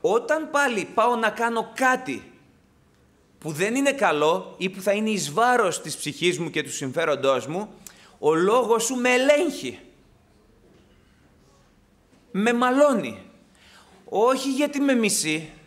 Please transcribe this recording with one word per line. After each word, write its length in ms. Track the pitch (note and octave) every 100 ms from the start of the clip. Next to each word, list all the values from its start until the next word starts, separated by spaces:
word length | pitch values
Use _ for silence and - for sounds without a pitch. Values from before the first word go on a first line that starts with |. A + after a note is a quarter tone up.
Όταν 500 | D#3+ A3 A#3 D#4 D#4
πάλι 380 | C#4+ C#4+ A3 E3
πάω 220 | - A3+ A#3+
να 140 | A3+
κάνω 400 | A3 A#3 A#3 A3+
κάτι 580 | - B3+ B3+ B3+ B2 - - _ _ _ _ _ _ _ _ _ _
που 140 | D3+
δεν 220 | D3+ G3
είναι 180 | B3 C#4
καλό 640 | C#4 G3 D3+ D3+ F3+ F#3 -
ή 120 | F#3
που 100 | F#3
θα 120 | F#3
είναι 180 | G3+ A3
εις 220 | G#3+ C#3+
βάρος 480 | D3+ A#3+ B3 G3+ D3+
της 160 | E3 -
ψυχής 420 | D3+ C3 F3 F3+
μου 120 | E3
και 120 | D#3
του 100 | C#3
συμφέροντός 760 | - C#3 B2+ D#3+ C#3 C3+ B2+ A#2+
μου, 220 | E3 G#3+ - - - - -
ο 160 | D3
λόγος 500 | D#3+ F#3 A#3 A3 A3+
σου 100 | A3
με 160 | B3+ B3
ελέγχει. 680 | B3 C4+ D4 E4+ C4+ B2+ A2 - _ _ _ _ _ _ _ _ _ _ _ _ _ _ _ _ _ _ _ _ _ _ _ _
Με 220 | F#3 A3
μαλώνει. 680 | A#3+ B3 B3+ D4 A#3+ C3+ G2+ - - _ _ - - - -
Όχι 480 | - F3 A#3 C4 C4+
γιατί 280 | C4 D4 C#4+
με 140 | C#4
μισεί 560 | B3+ A3 F#3 D#3 D#3 D#3 -